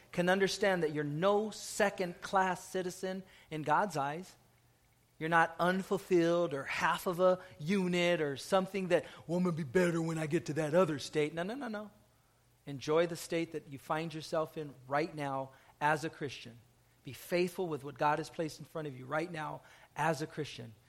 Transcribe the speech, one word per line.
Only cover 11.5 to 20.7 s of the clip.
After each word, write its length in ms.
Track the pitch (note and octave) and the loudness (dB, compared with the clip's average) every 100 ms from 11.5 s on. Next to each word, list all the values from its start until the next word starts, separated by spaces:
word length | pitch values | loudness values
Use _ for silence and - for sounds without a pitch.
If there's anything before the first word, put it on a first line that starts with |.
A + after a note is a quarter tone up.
no, 140 | C4 B3 | -6 -8
no. 240 | G#3 G#3 - _ _ _ _ _ _ - | -10 -12 -18 _ _ _ _ _ _ -12
Enjoy 420 | C#3 C#3+ D#3 E3+ | -6 2 4 2
the 80 | E3 | -2
state 360 | - E3 E3 | -4 -2 -2
that 140 | D3+ D3 | -6 -10
you 80 | C3+ | -12
find 360 | - D#3 E3 | -4 -4 -4
yourself 440 | D#3 D3 E3 D#3 D#3+ | -8 -4 -4 -4 -6
in 160 | D3 B2+ B2+ | -12 -12 -4
right 260 | C#3+ F3 | -2 -2
now 380 | D3+ C#3 C3+ C3 - - - | -4 -4 -4 -6 -12 -18 0
as 240 | D3 D#3 | 2 2
a 60 | D#3 | -2
Christian. 480 | - C#3+ - B2 A2+ - _ _ _ | -8 -10 -10 -16 -20 -20 _ _ _
Be 100 | - | -18
faithful 540 | A#2 - F3 F3+ - F3+ | -14 -2 0 0 -2 -4
with 160 | D3 | -6
what 140 | C#3 B2 | -8 0
God 220 | D3+ D#3 | 0 0
has 100 | D#3 | -2
placed 300 | - D#3 - | -6 -6 -8
in 60 | D3+ | -12
front 220 | E3 D3+ | -10 -10
of 100 | B2+ | -10
you 80 | B2+ | -4
right 260 | D3+ F3 | -4 -4
now 300 | D#3 D3+ D3 - - - - | -6 -8 -10 -16 -20 -12 -2
as 260 | D#3 C#3+ | 0 0
a 60 | D3+ | -4
Christian. 460 | - C#3+ - A#2 | -8 -10 -10 -14